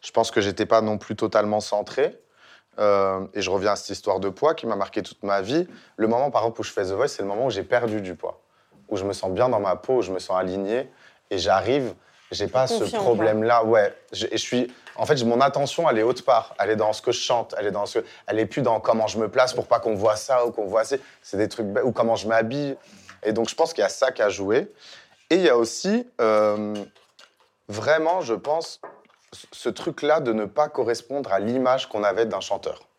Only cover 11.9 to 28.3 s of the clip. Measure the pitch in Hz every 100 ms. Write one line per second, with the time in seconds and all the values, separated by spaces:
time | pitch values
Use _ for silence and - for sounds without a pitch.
11.9 | 87 _ _ _ 87 101 123 131 233 101
12.9 | 214 196 113 110 107 110 120 113 113 101
13.9 | - _ 95 107 113 - 123 127 - -
14.9 | - 110 151 117 117 135 139 139 - 170
15.9 | 113 113 127 - 123 - - 101 107 107
16.9 | 104 - 117 - 120 107 - 104 101 101
17.9 | 120 - - - 104 107 - 120 113 117
18.9 | 113 110 101 110 127 127 127 113 117 113
19.9 | 107 107 107 - 127 120 110 101 107 110
20.9 | 135 - - - 98 104 - 107 107 123
21.9 | 113 117 113 98 113 113 139 143 135 -
22.9 | - - - 107 110 113 - 165 - 98
23.9 | - 131 127 107 95 98 113 202 - -
24.9 | - - _ _ 190 175 120 113 - 185
25.9 | 220 247 _ 117 107 107 104 107 104 101
26.9 | _ _ _ - _ _ _ _ 104 110
27.9 | 156 160 185 135